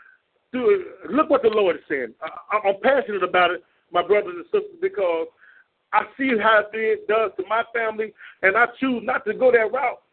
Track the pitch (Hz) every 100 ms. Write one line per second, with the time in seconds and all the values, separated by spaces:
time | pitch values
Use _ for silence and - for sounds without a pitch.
0 | - _ _ _ _ 254 233 196 - -
1 | 156 240 - 285 226 214 190 151 - 143
2 | 117 - 160 - - 208 196 196 254 277
3 | - 202 180 180 175 175 - _ _ 175
4 | 175 208 180 175 165 208 208 165 190 208
5 | 180 165 165 - _ _ _ _ _ -
6 | - - 269 226 214 214 214 220 220 214
7 | 214 220 214 - 185 220 226 233 220 214
8 | 214 - - - 190 208 240 - 269 240
9 | 208 262 208 202 254 233 214 254 262 -
10 | _